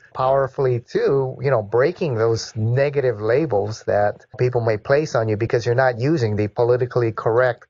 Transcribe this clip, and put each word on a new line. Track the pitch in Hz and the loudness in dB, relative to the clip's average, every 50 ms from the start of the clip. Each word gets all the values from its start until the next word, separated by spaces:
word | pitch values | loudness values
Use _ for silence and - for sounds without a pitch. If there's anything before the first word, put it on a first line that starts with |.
| - _ - | -20 _ -6
powerfully | - 131 131 139 139 135 127 - - 135 131 123 120 | -2 0 2 2 2 0 -2 -2 -2 0 0 0 -2
to, | - - - 190 240 214 143 139 135 131 127 131 | -4 -4 -4 -2 0 2 2 0 0 -2 -6 -4
you | 131 143 | -2 0
know, | 135 113 | 0 0
breaking | 104 98 117 120 135 165 185 - 185 156 123 | 0 0 2 2 2 2 0 -2 -4 -2 0
those | 107 113 117 113 110 - - - | 0 2 2 0 0 -4 -8 -6
negative | 113 107 113 120 131 139 147 139 143 127 127 113 104 | -4 -2 0 2 2 0 0 0 0 0 0 -2 0
labels | 107 110 120 139 165 151 107 101 101 104 107 - - - | 0 0 2 2 2 0 0 0 -2 -2 -6 -6 -4 -2
that | 101 101 104 104 104 - - _ - - | 0 2 2 0 -2 -4 -12 _ -4 -2
people | 123 127 120 120 | -2 0 0 0
may | 113 117 110 104 | 0 0 0 0
place | - - 139 147 156 147 - | 0 0 0 2 2 0 -2
on | 123 113 110 | -2 0 0
you | 107 104 | 0 -2
because | 117 110 - 120 104 | 0 0 -2 -2 0
you're | 120 117 | 0 0
not | 123 131 131 123 110 | 2 2 0 0 0
using | 120 143 165 147 117 107 104 | -2 0 0 0 0 0 0
the | 101 107 104 | -2 -2 -2
politically | - - 120 117 123 127 127 123 - 127 120 113 107 | -2 0 2 2 2 2 0 -2 0 0 0 0 -2
correct | - - 120 110 120 127 127 117 - - _ | -2 -2 0 2 2 2 2 0 -4 -10 _